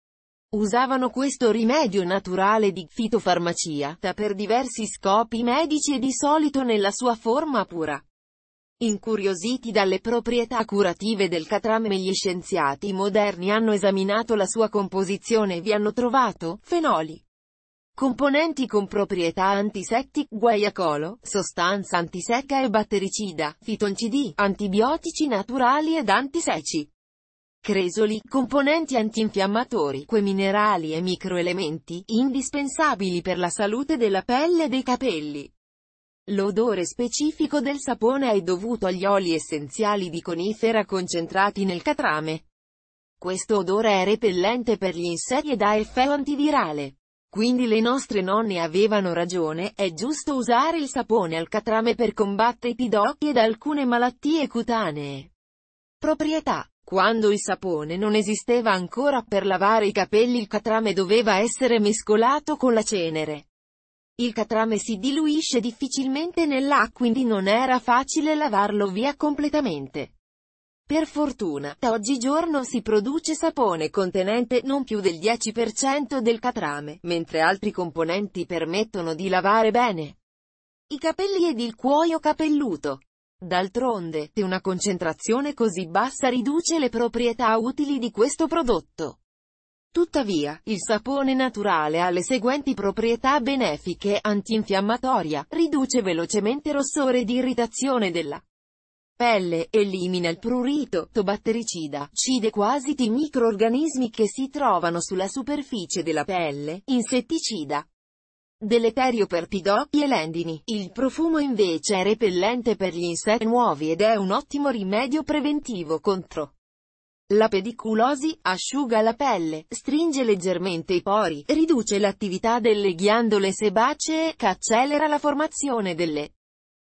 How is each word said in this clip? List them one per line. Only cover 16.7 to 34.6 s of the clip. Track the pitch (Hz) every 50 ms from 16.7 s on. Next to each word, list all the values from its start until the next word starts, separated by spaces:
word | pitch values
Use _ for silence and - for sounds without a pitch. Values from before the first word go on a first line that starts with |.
| 349 339 320 277 202 156 160 156 156 - _ _ _ _ _ _ _ _ _ _ _ _ _ _
componenti | _ - 262 269 226 - 277 285 269 294 320 330 302 - 262 214
con | - 208 196
proprietà | 190 - 208 196 - 202 180 170 165 165 190 185
antisettic, | 196 202 196 208 214 - 202 175 - 226 247 269 - - 302 294 -
guaiacolo, | 226 208 220 233 220 202 208 202 - - 185 156 147 147 151 170 220 -
sostanza | - - - 202 175 - - - 170 180 202 202 185 - -
antisecca | 175 170 160 - 180 170 - 233 247 269 - 277 269
e | 262 247
battericida, | 202 214 208 - 214 202 190 190 - - 214 190 160 147 156 147 151 _
fitoncidi, | _ - 214 - 214 202 196 - 233 220 220 285 277 202 143
antibiotici | - 202 202 190 - 208 196 185 208 220 262 311 330 - 330 - - 311
naturali | 285 226 190 196 - 240 269 247 240 269 302 311 311 320
ed | 320 247 202
antiseci, | 190 226 269 269 - 339 - 285 202 156 147 - - 156 147 - _ _ _ _ _ _ _ _ _ _ _ _ _ _ -
cresoli, | - 202 190 180 180 - 214 214 214 220 214 - -
componenti | - 269 254 - 269 285 269 277 - - 320 - 269
antinfiammatori, | 233 214 214 220 220 220 214 - 202 190 196 202 226 247 - 247 202 151 143 135 135 147
quei | - 233 214
minerali | 202 196 190 190 196 196 196 208 208 214 202 175 160 156
e | 156 160
microelementi | 180 185 180 - - 190 180 175 170 180 180 190 190 147 160 160 - - 170 175 190 -
indispensabili | 226 226 262 277 254 269 247 - - 285 285 269 - - 320 294 247 185 196 185 180 175
per | 165 190 180 175
la | 180 175
salute | - - 208 202 214 247 277 - 320
della | 254 233 208 196 190
pelle | - - 240 262 302 339 349 330